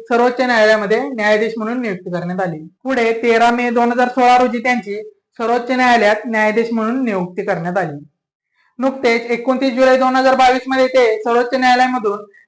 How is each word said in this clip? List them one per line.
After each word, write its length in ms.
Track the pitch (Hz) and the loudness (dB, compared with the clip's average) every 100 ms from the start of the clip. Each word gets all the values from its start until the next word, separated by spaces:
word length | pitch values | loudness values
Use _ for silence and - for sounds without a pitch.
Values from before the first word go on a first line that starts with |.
| - | -2
सर्वोच्च 320 | 240 247 247 | 0 2 0
न्यायालयामध्ये 600 | 247 226 214 214 196 226 277 | 0 2 4 2 0 -2 -2
न्यायाधीश 440 | 240 208 214 226 226 | -4 0 0 0 -4
म्हणून 240 | 214 247 | -6 -6
नियुक्ती 300 | 226 180 185 | -6 -8 -8
करण्यात 300 | 175 170 185 | -8 -6 -4
आली. 180 | 185 156 165 _ | -6 -6 -14 _
पुढे 300 | 262 254 226 226 | -4 -2 0 0
तेरा 280 | 240 226 233 | 0 2 2
मे 200 | 240 240 | 2 -2
दोन 220 | 233 240 | 0 0
हजार 160 | 247 247 | 0 0
सोळा 280 | 262 247 247 | 2 4 6
रोजी 200 | 254 233 | 4 0
त्यांची 420 | 247 247 196 208 214 _ _ - | -2 -2 -4 -10 -12 _ _ -6
सर्वोच्च 320 | 226 240 240 | -2 -2 -2
न्यायालयात 560 | 254 254 233 208 214 240 | 0 4 4 4 0 -2
न्यायाधीश 420 | 220 214 214 233 | 0 0 0 -2
म्हणून 320 | 226 220 262 | -2 -2 -2
नियुक्ती 400 | 240 190 180 - | -2 -2 -4 -6
करण्यात 340 | 196 180 170 185 | -4 -4 -2 -4
आली. 200 | 165 143 143 _ _ _ _ _ _ - | -4 -8 -16 _ _ _ _ _ _ -4
नुकतेच 520 | 262 269 240 233 233 | -4 0 0 0 -2
एकोणतीस 420 | 233 247 254 269 | -4 -2 -2 -2
जुलै 220 | 240 262 262 | 2 2 4
दोन 200 | 262 262 | 2 2
हजार 180 | 262 | 2
बावीस 280 | 262 254 254 254 | 4 4 2 -2
मध्ये 200 | 262 254 | 0 2
ते 200 | 254 233 220 | 2 2 0
सर्वोच्च 320 | 240 233 240 | 0 0 0
न्यायालयामधून 680 | 262 254 247 254 254 208 208 208 _ | 0 2 2 2 0 -4 -6 -12 _